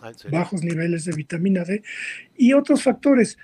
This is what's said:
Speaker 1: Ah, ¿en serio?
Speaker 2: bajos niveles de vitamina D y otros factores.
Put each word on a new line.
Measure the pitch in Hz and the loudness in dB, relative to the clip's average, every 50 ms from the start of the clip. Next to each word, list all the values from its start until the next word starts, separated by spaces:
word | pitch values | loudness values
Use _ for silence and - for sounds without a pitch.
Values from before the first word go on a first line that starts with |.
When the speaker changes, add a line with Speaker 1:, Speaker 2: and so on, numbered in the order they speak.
Speaker 1:
Ah, | 120 113 | -16 -16
¿en | 117 - | -16 -14
serio? | - - 147 165 | -10 -4 -4 -4
Speaker 2:
bajos | 175 - 202 170 | -4 -4 -4 -4
niveles | 156 170 170 156 170 170 170 170 151 | -4 -4 -4 -4 -2 -2 -4 -4 -4
de | 180 | -6
vitamina | 165 151 143 - 175 165 175 196 190 185 175 | -8 -8 -8 -8 -6 -2 0 0 0 0 0
D | 175 202 208 - - - - - - - - - _ _ | -4 -6 -6 -6 -12 -14 -14 -12 -12 -14 -16 -18 _ _
y | - 254 240 277 | 2 4 6 6
otros | 285 285 - 294 277 | 4 4 4 0 2
factores. | - 262 233 - - 285 277 247 208 - - _ | 2 0 -2 2 2 2 4 4 4 0 -2 _